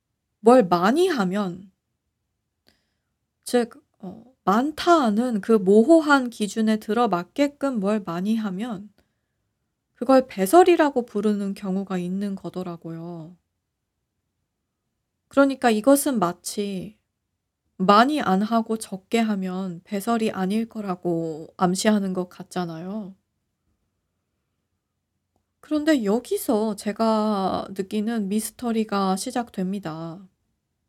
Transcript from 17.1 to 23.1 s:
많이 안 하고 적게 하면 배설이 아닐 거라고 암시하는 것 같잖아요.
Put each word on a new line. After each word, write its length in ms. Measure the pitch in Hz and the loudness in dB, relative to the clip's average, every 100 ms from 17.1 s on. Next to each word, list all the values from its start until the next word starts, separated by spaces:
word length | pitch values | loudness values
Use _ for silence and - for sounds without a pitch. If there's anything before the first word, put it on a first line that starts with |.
| _ _ _ _ _ _ _ | _ _ _ _ _ _ _
많이 420 | 185 202 254 302 | 6 6 6 2
안 220 | - 185 | 0 0
하고 360 | 214 233 226 220 | 2 0 -2 -6
적게 420 | - 190 _ 226 | -8 -14 _ -2
하면 640 | 226 202 185 185 190 170 | 0 -2 -4 -6 -8 -10
배설이 480 | - 202 196 233 220 | -8 -8 -2 -2 -2
아닐 360 | 190 185 214 226 | -2 -2 -2 -4
거라고 840 | 220 202 180 175 165 165 151 160 - | -8 -8 -6 -4 -4 -4 -8 -14 -2
암시하는 560 | 185 185 220 214 196 | 0 2 2 2 0
것 140 | 185 180 | -6 -8
같잖아요. 840 | - 180 - 175 160 180 214 190 | -10 -10 -8 -8 -8 -10 -10 -12